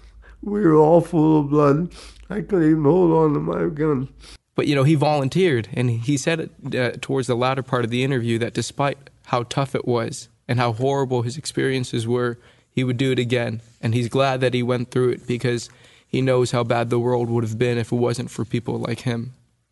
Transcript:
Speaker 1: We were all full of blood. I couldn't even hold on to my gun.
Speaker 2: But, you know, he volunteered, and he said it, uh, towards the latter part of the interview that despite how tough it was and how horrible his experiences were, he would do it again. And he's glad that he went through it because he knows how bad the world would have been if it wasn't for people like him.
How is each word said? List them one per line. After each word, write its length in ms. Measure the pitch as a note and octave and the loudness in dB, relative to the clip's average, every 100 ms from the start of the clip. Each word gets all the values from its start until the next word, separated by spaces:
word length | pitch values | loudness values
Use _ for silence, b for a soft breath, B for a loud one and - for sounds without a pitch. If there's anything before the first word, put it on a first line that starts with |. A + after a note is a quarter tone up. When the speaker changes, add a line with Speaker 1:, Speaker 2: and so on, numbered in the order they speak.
| b b b b | b b b b
Speaker 1:
We 180 | G#3 G#3 | -6 2
were 160 | F3+ D#3 | 4 6
all 240 | D3+ E3+ | 8 6
full 400 | E3 E3+ D#3 D#3 | 4 2 4 4
of 80 | C#3+ | 2
blood. 420 | D3 C#3+ D3 F3 B B B - | 2 4 2 -2 B B B -10
I 140 | G#3 | -8
couldn't 280 | - F#3+ D#3 | -2 2 2
even 140 | D#3+ | 4
hold 280 | C#3+ F3+ F3 | 4 4 4
on 200 | D#3+ D#3 | 4 2
to 80 | D3 | 0
my 240 | D#3+ F3 E3+ | -2 -4 -4
gun. 360 | D3+ D#3 C#3 C3+ - B B _ | -2 -2 -2 -4 -12 B B _
Speaker 2:
But, 120 | - A#2+ | -4 0
you 80 | |
know, 100 | C#3+ | 2
he 100 | C3+ | 4
volunteered, 760 | D#3 D3+ D3+ C3+ E3+ F#3 A#2+ G#2 | 4 4 2 0 2 2 0 -2
and 160 | C3 B2 | -2 -2
he 300 | A#2 A#2 C#3+ | -2 -2 -2
said 220 | - E3 | -2 -4
it, 340 | - - C3+ | -6 -12 -8
uh, 240 | A#2+ A#2+ - | -4 -4 -4
towards 280 | - C3+ C3 | -4 -4 -2
the 80 | A#2+ | 0
latter 260 | B2+ C3+ | 0 -2
part 220 | B2 B2+ | -2 -2
of 60 | A#2 | 0
the 140 | A#2+ | -2
interview 340 | C3+ C3 A#2 A2+ | 0 0 0 -2
that 120 | A2+ | -2
despite 460 | - A#2 - C#3+ C3+ - _ - | -6 -6 -2 -4 -4 -14 _ -4
how 180 | B2 | -4
tough 300 | A#2 - C3+ | -2 -4 -2
it 120 | B2 - | -4 -2
was 420 | A#2+ A#2 - - _ - | -2 -2 -8 -16 _ -4
and 100 | A#2+ | -2
how 140 | B2 | 0
horrible 500 | A2 C3+ C#3 C3 B2 | 0 0 0 0 -2
his 140 | A#2+ C#3+ | -4 -8
experiences 720 | - - C3+ C3 B2+ B2 A2+ | -6 -2 -2 -2 -4 -4 -2
were, 300 | B2 A#2+ A#2 b b b | 0 -2 -4 b b b
he 100 | - | -4
would 140 | B2+ B2+ | -2 0
do 160 | C3+ | 0
it 60 | B2+ | 0
again. 420 | B2 B2 A#2 A2+ - - | 0 0 -2 -6 -12 -6
And 140 | A#2 | -2
he's 140 | A#2+ A#2+ | -2 0
glad 320 | C3+ C3+ C3 | 0 0 2
that 140 | B2+ | 0
he 80 | B2 | 0
went 280 | A#2+ B2 A#2+ | -2 -2 -2
through 200 | B2+ B2 | 0 0
it 160 | A#2 - | -2 -4
because 420 | A#2+ B2 A#2+ - b b b b | -2 -2 -4 -6 b b b b
he 160 | C3 | -2
knows 280 | C3 B2+ B2 | 2 2 2
how 140 | B2 | 0
bad 260 | A#2 A#2 A#2 | 0 0 0
the 80 | A#2+ | 0
world 300 | A#2+ B2 A#2 | 0 0 0
would 160 | A#2 | 0
have 140 | A2+ A2 | -2 -2
been 200 | B2 A#2 | 0 0
if 140 | A2 | -2
it 40 | B2 | 0
wasn't 340 | A#2+ A#2+ A#2+ | 0 -2 -8
for 140 | - | -8
people 340 | A2+ A#2+ A#2 A#2 | -4 -4 -4 -6
like 220 | A#2 A#2 | -4 -6
him. 320 | B2+ A#2 A#2+ - _ _ _ | -4 -6 -8 -14 _ _ _